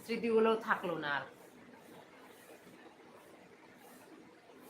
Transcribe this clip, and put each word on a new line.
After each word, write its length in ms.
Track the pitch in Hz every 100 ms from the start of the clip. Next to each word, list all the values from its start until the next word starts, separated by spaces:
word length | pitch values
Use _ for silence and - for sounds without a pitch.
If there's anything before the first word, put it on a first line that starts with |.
স্মৃতিগুলো 540 | - 226 233 220 226 220
থাকলো 420 | 220 202 185 160
না 180 | 151 139
আর। 60 | 135 - - - - - - - - - - - - - - - - - - - - - - - - - - - - - - - - -